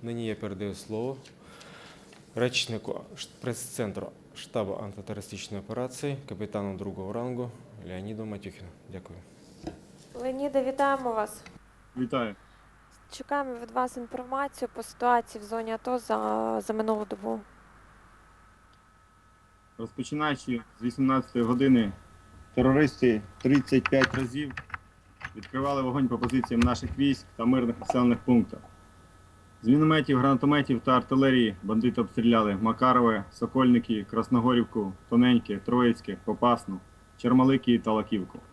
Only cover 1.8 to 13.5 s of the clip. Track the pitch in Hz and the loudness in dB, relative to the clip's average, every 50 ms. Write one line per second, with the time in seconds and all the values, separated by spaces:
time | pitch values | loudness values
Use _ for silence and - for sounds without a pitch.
1.8 | - - - - - - - - - - - 113 120 127 127 - - - 113 104 | -20 -20 -20 -20 -20 -20 -20 -20 -20 -12 -4 -2 -2 -2 0 -4 -4 -4 -6 -8
2.8 | - - - - - - - 135 - - - - - 127 117 - - - - - | -8 -8 -10 -10 -10 -16 -16 -18 -18 -18 -18 -12 -8 -8 -8 -8 -10 -14 -8 -6
3.8 | 120 101 92 101 95 - - - - - - - - - - 120 107 95 98 - | -6 -6 -6 -8 -10 -12 -14 -20 -20 -20 -20 -20 -20 -8 -6 -4 -4 -4 -6 -8
4.8 | 101 104 98 - 98 - 107 101 101 - - 98 - - 107 101 98 101 110 117 | -10 -12 -12 -14 -12 -12 -12 -12 -12 -14 -14 -14 -12 -12 -12 -12 -10 -10 -8 -8
5.8 | 123 127 127 - - 143 139 135 139 - 104 90 107 101 - 107 101 101 95 92 | -8 -8 -8 -8 -8 -8 -8 -8 -10 -14 -10 -10 -10 -8 -6 -6 -6 -6 -8 -8
6.8 | 101 101 92 - 92 95 107 120 120 127 127 120 123 120 117 - - - - 110 | -8 -10 -10 -10 -10 -8 -8 -8 -6 -6 -6 -8 -8 -10 -10 -16 -20 -20 -20 -18
7.8 | 101 90 92 92 95 104 110 107 110 110 104 98 101 98 92 - 98 92 85 - | -16 -12 -12 -10 -10 -10 -10 -10 -10 -10 -10 -10 -12 -14 -16 -16 -18 -20 -20 -20
8.8 | - - - 92 90 - 85 87 85 - - - - - - - - - - - | -20 -18 -16 -16 -16 -16 -20 -20 -20 -20 -20 -20 -20 -20 -20 -14 -14 -14 -14 -14
9.8 | - - - - - - - 240 240 262 262 262 277 285 277 277 262 262 269 269 | -20 -20 -20 -20 -20 -18 -14 -8 -6 -6 -4 -4 -4 0 0 0 0 0 0 0
10.8 | 277 277 269 269 262 247 226 220 208 214 - - - - - - - - _ - | 2 2 2 0 0 -2 -2 -2 -2 -4 -6 -16 -20 -20 -20 -20 -20 -20 _ -20
11.8 | - - _ 127 127 120 - 131 120 110 101 - - - - - - - _ _ | -20 -18 _ -6 -6 -2 -2 -2 -2 -4 -6 -12 -18 -20 -20 -20 -20 -20 _ _
12.8 | _ _ - - - - - - 262 - 285 285 277 262 | _ _ -20 -20 -20 -20 -16 -16 -8 -4 -4 -4 -4 -4